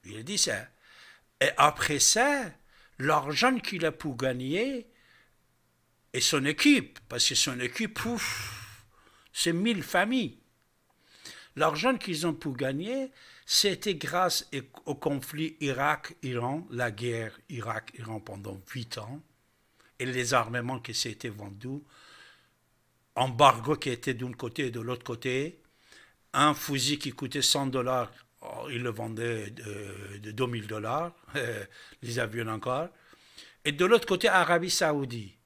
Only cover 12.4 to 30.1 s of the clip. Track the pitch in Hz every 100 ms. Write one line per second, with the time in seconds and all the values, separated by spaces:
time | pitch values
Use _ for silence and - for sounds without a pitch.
12.4 | 151 127 135 139 202 269 269 - - -
13.4 | - - 202 175 208 165 135 175 180 -
14.4 | - 139 - - - 139 151 143 - 151
15.4 | 160 - 143 127 143 147 - - 131 123
16.4 | 120 147 180 120 120 104 120 113 110 -
17.4 | _ 131 113 110 - - 113 110 - 101
18.4 | 101 98 - 127 117 - 107 143 - _
19.4 | _ _ _ _ _ _ 127 127 120 127
20.4 | 113 120 120 127 120 110 120 110 120 104
21.4 | 101 98 123 139 147 - - - - -
22.4 | _ _ _ _ _ _ _ - 131 120
23.4 | 143 117 117 151 139 120 - 120 127 117
24.4 | 120 - 131 113 113 120 - 117 131 131
25.4 | 151 - _ _ _ - - _ _ 131
26.4 | 147 147 - 139 127 143 139 - 131 143
27.4 | - 143 135 131 123 127 117 - _ _
28.4 | - - - 120 123 107 113 110 117 113
29.4 | 104 113 107 101 101 98 101